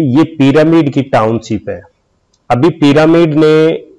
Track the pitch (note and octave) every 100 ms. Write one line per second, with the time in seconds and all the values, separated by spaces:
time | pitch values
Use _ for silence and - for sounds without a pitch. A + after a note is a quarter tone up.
0 | D3 C3 E3 - C3+ D3 D#3 E3 C#3+ C#3
1 | C3+ A#2+ A2 A#2 - G#2+ - F2+ - _
2 | _ _ _ _ - B2 E3 D#3+ D3 D3
3 | D#3+ E3 E3 D3 D#3 D#3 D#3+ D#3+ -